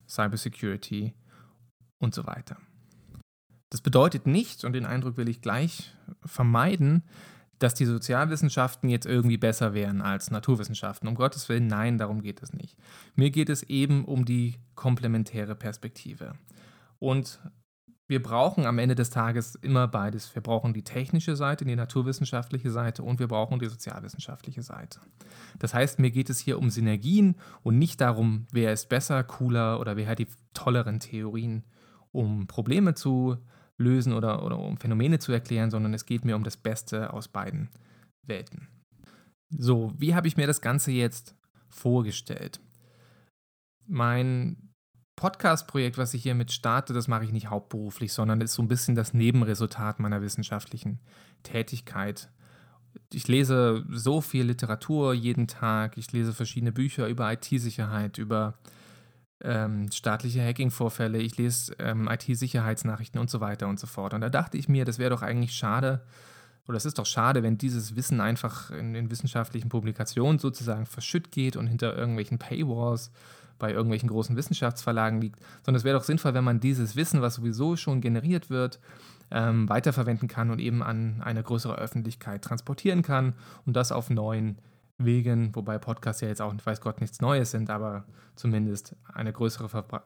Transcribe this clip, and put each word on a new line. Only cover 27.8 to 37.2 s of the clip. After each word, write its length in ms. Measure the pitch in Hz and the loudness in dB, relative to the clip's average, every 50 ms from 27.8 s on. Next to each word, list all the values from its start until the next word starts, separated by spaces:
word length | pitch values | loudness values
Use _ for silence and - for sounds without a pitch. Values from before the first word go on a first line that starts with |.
| 160 165 - - | 6 4 2 2
darum, 480 | 135 123 113 110 117 113 110 110 117 - | 2 2 4 4 2 2 2 0 -4 -2
wer 220 | 127 117 113 110 | 0 2 2 2
ist 160 | 107 110 - - | 0 -2 -2 0
besser, 340 | 123 135 - - 147 131 | 0 0 0 2 0 0
cooler 560 | 123 - - - 127 120 117 117 113 113 113 113 | 0 -2 -4 -2 0 2 2 2 2 2 0 -2
oder 180 | - 107 101 | -2 -4 -4
wer 120 | 107 104 107 | -2 -2 -2
hat 100 | 117 - | -2 -2
die 80 | 113 - - _ _ _ - | -4 -6 -8 _ _ _ -14
tolleren 440 | - - 127 123 123 110 107 110 110 | -2 0 2 2 2 2 0 -2 -4
Theorien, 640 | - - 117 107 110 107 110 113 117 117 110 113 - _ _ _ _ - _ _ _ _ | -6 -6 -8 -6 -6 -4 -4 -4 -4 -4 -4 -6 -8 _ _ _ _ -20 _ _ _ _
um 380 | - 127 117 107 107 104 95 - | -2 0 0 0 0 -2 -4 -4
Probleme 460 | - 127 107 120 139 196 202 175 151 | -4 -4 0 2 4 4 4 4 4
zu 420 | - - 135 131 127 127 127 123 120 - - - - _ _ _ - | 2 0 0 2 2 2 0 0 -2 -6 -16 -20 -20 _ _ _ 2
lösen 340 | 120 120 127 131 120 127 | 4 6 6 6 4 2
oder, 320 | 113 113 110 110 107 107 101 | 2 2 0 0 0 -2 -2
oder 140 | 117 120 101 | -4 -4 -4
um 180 | 98 101 - | -4 -6 -6
Phänomene 440 | - - 113 113 110 123 156 165 151 | -4 -2 0 2 2 4 4 4 2
zu 100 | - - | 2 0
erklären, 400 | 120 117 120 - 120 110 113 110 | 0 0 0 0 0 2 2 2
sondern 240 | 107 107 110 107 110 | 2 0 0 0 -2
es 100 | 104 - | -4 -4
geht 200 | - 120 117 123 | -2 -2 0 2
mir 100 | 120 107 | 0 0
um 80 | 107 | 0
das 140 | 107 107 - | -2 -4 -6
Beste 560 | - - 110 110 - - - 107 110 110 110 | -6 -4 -4 -4 -4 -6 -6 -6 -4 -4 -4
aus 160 | - 107 | -6 -10